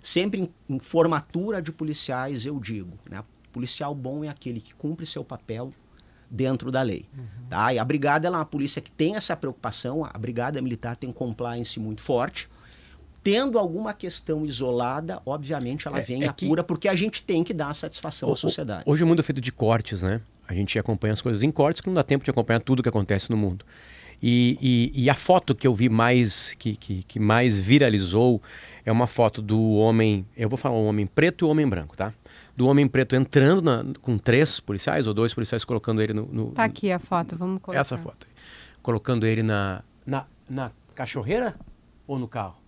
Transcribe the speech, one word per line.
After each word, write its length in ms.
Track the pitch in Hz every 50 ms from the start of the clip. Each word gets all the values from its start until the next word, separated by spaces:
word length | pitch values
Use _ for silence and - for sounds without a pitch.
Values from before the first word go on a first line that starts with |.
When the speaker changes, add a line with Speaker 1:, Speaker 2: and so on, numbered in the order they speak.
Speaker 1:
sempre 420 | _ - - 170 185 208 190 196
em, 60 | 185 175 - _ _ - 143
em 20 | 131
formatura 800 | - - - 165 165 170 160 147 147 _ - 165 185 214 214 190
de 120 | 165 151
policiais, 720 | 160 - 160 156 151 - - - 131 127 131 139 143 123 110
eu 140 | 139 147 139
digo, 320 | 110 95 113 104 92 90 87 101 _ -
né? 140 | - 95 107 _ _ _ _ _
Policial 400 | - 120 123 123 - - 151 143
bom 300 | 147 139 123 127 135 151
é 60 | 151 151
aquele 320 | 143 - - 131 120 113
que 120 | - -
cumpre 320 | - _ - 147 165 165 165
seu 200 | - - 143 139
papel 480 | - 123 120 _ - 113 110 123 135 - _ _ _ _ - - - - _ _ _
dentro 400 | 120 107 131 127 131 123 - 127
da 120 | 127 131
lei, 240 | 131 117 95 - - -
Speaker 2:
Uhum. 340 | - - 123 113 - - - -
Speaker 1:
tá? 240 | - 90 107 120 131
E 40 | 117
a 40 | 110
Brigada, 440 | 127 151 147 139 147 143 160 156 175
ela 80 | 180
é 20 | 165
uma 80 | 156
polícia 340 | - - 147 139 143 - 147
que 120 | - -
tem 240 | _ - 156 165 208
essa 180 | 214 - - 180
preocupação, 680 | - - 135 123 - - 113 104 - - 120 135 160 156
a 120 | - -
Brigada 460 | 107 110 120 117 120 120 135 151 143
Militar 340 | 127 127 117 113 - 117 120
tem 140 | - - 127
um 20 |
compliance 680 | 120 - 131 123 110 - 123 120 117 120 120 - - 120
muito 220 | 110 110 107 107
forte. 460 | - - 139 117 123 - - - - - - - - - - - - - - - - - - -
Tendo 380 | - 202 202 233 269 277 226 226
alguma 340 | 202 175 160 185 220 220
questão 540 | 208 - - 180 - - - - 156 151 156
isolada, 760 | 151 131 117 135 127 123 120 120 123 131 147 160 160 - - -
obviamente 600 | 131 139 151 143 135 160 143 123 120 131 147 -
ela 120 | 151 139 135
Speaker 3:
É, 40 |
Speaker 1:
vem 200 | 117 113 123 131
Speaker 3:
é 40 | 143
Speaker 1:
e 20 | 139
apura, 340 | - - 180 143 156 170
Speaker 3:
que 60 | 170 -
Speaker 1:
porque 200 | 180 151 - 202
a 60 | 190
gente 280 | 165 196 220 220 -
tem 200 | - - 190 165
que 100 | 170 -
dar 220 | 226 160 151 139 147
satisfação 560 | - - - - - - 160 - - - 120
Speaker 3:
o, 20 |
Speaker 1:
à 40 | 104
sociedade. 480 | - - 151 - - - 113 104 92 -
Speaker 3:
o, 60 | -
hoje 100 | 147 156
o 40 | 175
mundo 120 | 165 170 165
é 40 |
feito 180 | 147 - 143 131
de 100 | 120 127
cortes, 500 | - - 120 107 113 113 110 - 110 92
né? 200 | 87 92 101 117 110 _ _ _ _
A 80 | - 90
gente 240 | 92 101 95 - 113
acompanha 340 | 101 - 110 92 - 107
as 80 | 107 107
coisas 220 | - 127 113 101
em 80 | 117 151
cortes, 320 | 151 - 143 147 131 -
que 60 | - 190
não 60 | 185
dá 80 | 170
tempo 220 | 135 - 139 139 -
de 60 | -
acompanhar 300 | 127 123 110 - 113 113
tudo 220 | - - 131 127
que 60 | 117 120
acontece 400 | - 110 98 - 104 95 - -
no 60 | 117
mundo. 300 | 107 104 98 90 95 - - - - - - - - - - - -
E, 340 | - 120 120 123 123 120 131 - 135 131 123 120 120 120 -
e, 100 | 135 120
e 60 | 135
a 40 | -
foto 400 | - - - 180 185 - - 131
que 120 | - -
eu 80 | 135 120
vi 160 | 98 120 127
mais, 640 | 110 110 117 120 123 123 123 107 92 - - - - -
que, 160 | - 113 104
que, 260 | - - - 101 92
que 160 | 87 - - 107
mais 400 | 107 104 110 120 123 127 107 98
viralizou 840 | 95 98 127 147 139 120 107 104 95 87 87 107 120 127 120 104 - - - - - - - - -
é 40 | 113
uma 160 | 113 117 123
foto 360 | 117 - - 120 110 110 -
do 300 | 107 104 107 110 110 110
homem, 520 | 107 104 110 113 113 113 110 110 104 98 95 107 -
eu 140 | - 117 107
vou 80 | 123
falar 200 | 131 - 135 120
o 100 | 113 107
homem 200 | 107 104 104 104
preto 380 | 95 _ - 147 170 175 - 175
e 20 |
o 40 | 156
homem 180 | 151 156 151 135
branco, 280 | 98 87 80 73 -
tá? 180 | - 95 107 110 _ _ - - - - - -
Do 100 | - 123
homem 220 | 131 139 143 143 127
preto 260 | - 131 131 - 131
entrando 460 | 127 135 - - 143 131 143 175 196
na, 240 | 165 160 127 117 117 - - -
com 160 | - 127 120
três 420 | 101 - - 117 131 156 151 - -
policiais, 480 | - - 101 95 - - - 156 131
ou 60 | 110
dois 220 | 107 101 113 117 -
policiais 300 | - 110 - - 117 -
colocando 360 | - 123 110 - - 110 110
ele 140 | 107 107 107
no, 100 | 107 110
no 240 | 139 135 117 110 117
Speaker 4:
Tá 120 | 120 - 226
aqui 260 | 220 - - - 202
a 100 | 180 175
foto, 360 | - - 190 175 170 - 175
vamos 240 | 165 180 185 190 185
colocar. 200 | - - 180 135
Speaker 3:
Essa 180 | 139 - 139 92
foto 280 | 82 82 - _ -
aí. 60 | _ - - - - - - - - - -
Colocando 460 | _ - 117 107 - - 127 117 107
ele 160 | 110 110 110
na, 400 | 113 110 107 101 98 98 92 - - _ _ _ _
na, 180 | - 135 135 131 - _ _ _ _
na 220 | 131 135 131 117 - _ _ _ -
cachorreira 600 | - 127 113 - 143 107 113 180 233 254 220 - - - - - _ _ _ _ _ _
ou 120 | - 143 131
no 80 | 123
carro? 300 | 110 - 120 101 92 82 _ _